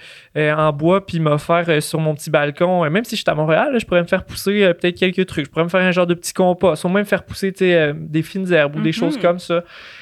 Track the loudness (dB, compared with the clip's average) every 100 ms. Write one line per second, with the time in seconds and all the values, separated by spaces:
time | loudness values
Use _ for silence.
0 | -6 -20 -10 -2 0 2 0 2 2 2
1 | 0 -2 0 0 2 0 2 0 0 -2
2 | -2 -4 0 0 0 0 0 2 0 -2
3 | -2 -4 -2 0 2 2 2 -2 0 0
4 | 0 -2 -4 -6 -2 2 2 2 -2 0
5 | -2 0 -4 -4 -6 -2 0 2 2 2
6 | 0 0 -4 0 0 2 2 2 0 0
7 | 0 -2 -4 -6 -6 0 2 4 2 -2
8 | -4 -4 -4 -6 0 2 2 0 -2 0
9 | -2 0 0 0 -2 -4 -4 -18 -20 -20